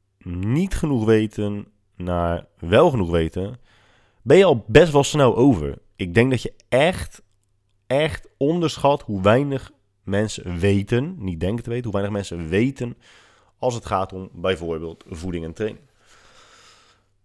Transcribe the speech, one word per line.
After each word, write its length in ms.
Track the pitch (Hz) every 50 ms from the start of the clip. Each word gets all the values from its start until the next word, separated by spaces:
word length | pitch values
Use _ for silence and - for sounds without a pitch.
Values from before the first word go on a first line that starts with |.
| _ _ _ _ -
niet 500 | 90 87 90 95 107 127 160 196 190 -
genoeg 300 | - - 151 139 117 107
weten 640 | 110 110 110 107 104 - 110 104 101 104 104 - - _ _ _ _ _
naar 500 | - 90 90 87 87 87 85 85 85 - _ _ -
wel 320 | - 85 98 123 165 175
genoeg 200 | 135 110 92 82
weten, 500 | 85 85 82 80 - 92 92 107 127 - _ _ _ _ _ _ _ _ _ _ _ _
ben 140 | - 113 147
je 80 | 185 196
al 200 | 180 135 113 -
best 260 | - 110 147 - 156
wel 120 | 143 143 139
snel 320 | - - 151 139 120 -
over. 420 | - 127 143 113 85 73 69 65 - _ _ _
Ik 180 | - 98 87 85
denk 160 | 110 123 131
dat 120 | 127 110
je 100 | - - - _ _ -
echt, 540 | - 127 151 180 185 - - - - - _ _ _ _ _ _ _ _ _ _ _ _ _
echt 420 | - 127 143 156 151 - - - - _
onderschat 640 | - 135 147 170 175 165 147 - - - 139 143 147
hoe 200 | - - 104 95
weinig 480 | 92 101 113 131 143 143 135 131 - - _ _ _ _ _ _
mensen 560 | - 95 98 101 107 101 - - - 90 87 85
weten, 560 | 90 101 98 101 98 - 120 120 139 175 190 160
niet 220 | 104 95 87 80
denken 240 | 87 95 110 120 -
te 60 | 113
weten, 140 | 117 123 123
hoe 80 | 110
weinig 200 | 95 98 98 101
mensen 360 | 104 101 95 - 85 87 82 78
weten 480 | 90 101 120 139 139 - 123 120 - _ _ _ _ _ _ _ _ _ _ _ _ -
als 160 | 123 127 120
het 120 | 113 -
gaat 260 | - 107 92 95 -
om 180 | 95 92 95 -
bijvoorbeeld 720 | - 85 85 92 95 78 85 82 82 80 82 82 80 - - -
voeding 360 | 92 78 82 92 87 85 80
en 80 | 82
training. 320 | 80 - 107 110 - - _ _ _ _ _ _ _ _ _ _ _ - - _ _ _ _ _ _ _ _ _ _ _ _ _ _ _